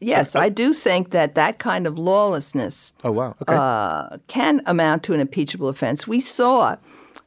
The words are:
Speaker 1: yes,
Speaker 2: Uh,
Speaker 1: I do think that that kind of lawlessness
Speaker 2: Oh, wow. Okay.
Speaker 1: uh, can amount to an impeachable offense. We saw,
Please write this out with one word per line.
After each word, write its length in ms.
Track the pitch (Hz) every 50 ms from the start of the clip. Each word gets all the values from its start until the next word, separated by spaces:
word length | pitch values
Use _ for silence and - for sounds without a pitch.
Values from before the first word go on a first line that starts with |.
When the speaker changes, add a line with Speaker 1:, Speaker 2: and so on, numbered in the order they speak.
Speaker 1:
yes, 340 | 196 233 - 196 139 - -
Speaker 2:
Uh, 60 | 139
Speaker 1:
I 80 | 170 214
do 220 | 202 220 240 277
think 380 | 302 - - 202 180 185 180 180
that 220 | - 175 151 143 147
that 240 | 160 151 - -
kind 300 | - - 240 185 180 175
of 100 | 160 147
lawlessness 960 | 151 165 185 190 208 208 202 175 143 - - - 139 113 90 - - - - _ _ -
Speaker 2:
Oh, 80 | 120
wow. 240 | 104 113 131 117 - -
Okay. 140 | 139 - 127
Speaker 1:
uh, 640 | 135 139 131 120 107 101 87 78 76 69 - 87 95 _
can 340 | - - 262 262 311 294 277 277
amount 340 | 180 175 170 160 156 156 156 -
to 100 | - 170
an 60 | 151
impeachable 500 | 135 139 - 151 147 143 - 180 139 135
offense. 380 | 139 - 143 113 139 151 -
We 120 | 220 220 247
saw, 560 | 269 - - - 247 247 262 240 147 113 - - _ - - - - - - - _